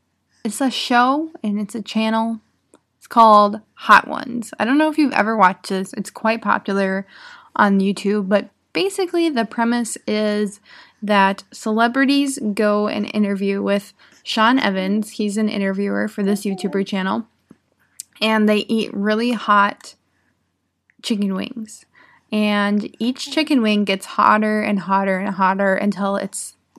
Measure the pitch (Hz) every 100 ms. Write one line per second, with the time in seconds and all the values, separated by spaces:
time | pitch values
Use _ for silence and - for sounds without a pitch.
0 | _ _ _ _ 214 - 269 - - 240
1 | 254 294 320 - 208 208 202 233 202 214
2 | 220 220 226 226 - _ _ _ _ _
3 | - 240 226 208 208 214 - - - 208
4 | - - - 240 220 - 220 285 311 302
5 | 277 - 208 220 185 190 - 190 190 -
6 | - - 220 226 208 208 - 196 190 190
7 | 196 - - - - - 208 196 190 190
8 | 196 208 190 202 202 _ _ 320 392 392
9 | 359 339 330 254 214 - 233 240 233 -
10 | - 214 214 208 208 - _ - - _
11 | 202 202 196 196 - - 220 214 233 269
12 | 269 277 277 269 214 202 214 208 208 214
13 | - 214 202 196 196 196 196 202 - _
14 | _ _ - 226 220 262 202 190 190 214
15 | 208 - 208 202 214 202 196 190 202 202
16 | 214 - 196 202 202 190 196 196 196 196
17 | 190 226 220 _ _ _ _ _ _ -
18 | - - 220 220 208 214 - 220 - 202
19 | 202 214 240 226 - 208 202 - - -
20 | _ _ _ _ _ _ _ _ _ _
21 | - 208 202 190 - 226 220 - _ _
22 | _ _ _ 214 208 208 202 208 - -
23 | 233 262 - 311 302 277 214 208 196 196
24 | - - 208 214 214 214 214 202 170 196
25 | 196 185 196 185 190 196 196 190 202 190
26 | 202 196 196 - - - _